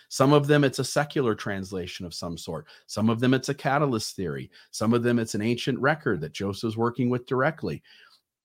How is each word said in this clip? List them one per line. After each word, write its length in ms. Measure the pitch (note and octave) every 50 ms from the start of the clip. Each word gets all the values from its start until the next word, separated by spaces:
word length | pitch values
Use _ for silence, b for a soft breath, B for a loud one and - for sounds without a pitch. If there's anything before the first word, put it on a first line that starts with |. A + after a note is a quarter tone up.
| b b
Some 240 | - - C3 C#3 D3
of 120 | D3 C#3+
them, 160 | C#3 D3 D3
it's 160 | C#3+ C3 - -
a 60 | B2+
secular 500 | - - D3 D3 D3+ - D#3 C3+ A2+ G#2+
translation 680 | - - A2+ G2+ G2 F#2+ F#2 G2 F#2 F2 F2 - - F#2+
of 80 | E2+
some 240 | - - F#2 F2 E2+
sort. 300 | D#2+ - - E2 D2+ - b b b b
Some 220 | b - G#2+ G#2+ A2+
of 120 | A#2 A2+
them, 120 | B2+ B2+
it's 160 | C3+ B2+ - -
a 60 | C#3
catalyst 600 | - - C#3+ C3+ C#3+ D3+ C#3 B2 A2 - - -
theory. 360 | - F#2+ E2 C#2+ C2+ B1 - b b b b
Some 220 | b - A2 A2
of 100 | A#2+ A#2+
them, 160 | A#2 A#2+ A#2+ A#2+
it's 160 | A2+ - -
an 60 | G#2
ancient 380 | G#2 A#2 A#2+ A#2+ - D3+ B2+ -
record 420 | A#2+ C#3+ D#3 D#3 - C3 G2+ D#2
that 140 | D2+ D2+ -
Joseph's 420 | - G2 G2+ G2 - - A2+ A2
working 320 | A2+ A2+ A#2 A#2 - B2+ A#2+
with 160 | B2 B2 B2
directly. 580 | - C3 B2 C3 D#3 D#3 - - F2+ D2 - b b b b b b b b b _ _ _